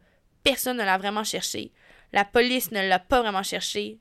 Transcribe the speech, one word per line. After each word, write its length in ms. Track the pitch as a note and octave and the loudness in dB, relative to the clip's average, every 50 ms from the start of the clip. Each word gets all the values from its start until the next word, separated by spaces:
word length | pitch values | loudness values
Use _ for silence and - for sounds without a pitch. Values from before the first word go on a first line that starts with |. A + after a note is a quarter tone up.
| _ _ _ _ _ _ _ _ _ | _ _ _ _ _ _ _ _ _
Personne 320 | C#4+ C4 - - B3+ B3+ | 0 0 0 -2 -4 -2
ne 80 | B3 G#3+ | -2 0
l'a 140 | F#3+ F#3+ F#3+ | 0 0 0
vraiment 260 | F#3+ G3+ G#3 G#3+ G#3+ | 0 -2 -2 -2 -4
cherchée. 480 | G3+ - F3+ - - - - - - - _ _ - - - - _ - | -4 -4 -4 -6 -6 -6 -8 -10 -12 -14 _ _ -20 -20 -20 -18 _ 0
La 120 | G3 G3+ | 0 0
police 460 | G3 - A#3+ A#3+ B3 B3+ B3+ B3 - | 2 4 4 4 4 2 0 -2 -2
ne 180 | A3+ G3+ F#3+ F#3+ | -2 -2 2 2
l'a 120 | F#3 F#3 | 2 2
pas 200 | - - C#4+ B3+ | 2 2 2 2
vraiment 220 | A#3 G#3+ G3+ F#3+ G3+ | 2 2 0 -2 -2
cherchée. 560 | - - - - - - G#3 G#3 G#3+ A3 A3 | -2 -4 -4 -4 -4 -4 -4 -6 -6 -10 -14